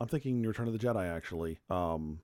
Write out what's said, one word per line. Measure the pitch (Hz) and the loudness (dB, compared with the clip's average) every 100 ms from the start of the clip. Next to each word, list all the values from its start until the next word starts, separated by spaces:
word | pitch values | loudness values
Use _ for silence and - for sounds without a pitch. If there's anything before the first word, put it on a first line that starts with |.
I'm | 117 | -2
thinking | 156 131 123 | 0 2 2
Return | 113 107 117 | 2 0 -2
of | |
the | 113 | 0
Jedi, | 120 110 90 | 2 2 0
actually. | 82 - 85 82 80 - | -2 -4 -4 -2 -4 -2
Um, | 92 87 80 78 78 | 0 2 0 -2 -6